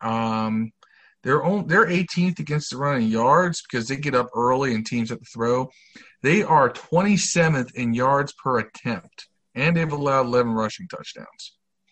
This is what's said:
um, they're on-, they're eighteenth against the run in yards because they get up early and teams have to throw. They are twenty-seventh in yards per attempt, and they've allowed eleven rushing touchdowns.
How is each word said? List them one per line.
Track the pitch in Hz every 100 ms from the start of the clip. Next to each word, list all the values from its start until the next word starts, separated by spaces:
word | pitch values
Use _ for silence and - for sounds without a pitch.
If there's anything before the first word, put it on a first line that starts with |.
um, | 113 113 113 110 110 110 113 - _ _ _ _
they're | 127 143
on-, | 151 202 165
they're | 185 196
eighteenth | 175 175 175 180 175
against | 151 151 -
the | 127
run | 143 135
in | 113
yards | 110 123 156 180 165
because | - 123 113
they | 139
get | 147
up | 127 120
early | 113 123 131 135
and | 110 113
teams | 120 113
have | 117
to | -
throw. | 117 117 123 131 - _ - - _
They | 135 196
are | 190 156 127
twenty-seventh | - - 165 202 190 - 175 160 139 120
in | - 120
yards | 117 131 139 139 -
per | 135 120
attempt, | 107 - 120 101 - - - _ _
and | 120 151 170
they've | 160
allowed | 147 139 135 123
eleven | 123 120
rushing | 113 107 - 90
touchdowns. | - - - 50 - - _ _ _ _